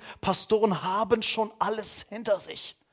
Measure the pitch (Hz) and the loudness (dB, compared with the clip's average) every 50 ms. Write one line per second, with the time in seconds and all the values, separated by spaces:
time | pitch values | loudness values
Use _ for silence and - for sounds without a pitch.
0 | - - - - - 196 185 - - - 220 214 214 214 185 147 - - - 208 | -4 -12 -16 -4 0 0 0 0 2 2 4 4 4 4 2 0 -2 -2 0 0
1 | 226 190 240 226 208 - - 226 220 214 - - - 208 220 220 208 - - - | 2 2 2 2 2 -2 0 0 -2 -2 -2 -2 -2 -2 -2 -2 -2 -2 -2 -2
2 | - - 202 220 208 220 202 180 - 160 - - - - - _ _ _ | -4 -6 -10 -8 0 0 0 0 0 -6 -10 -12 -12 -14 -16 _ _ _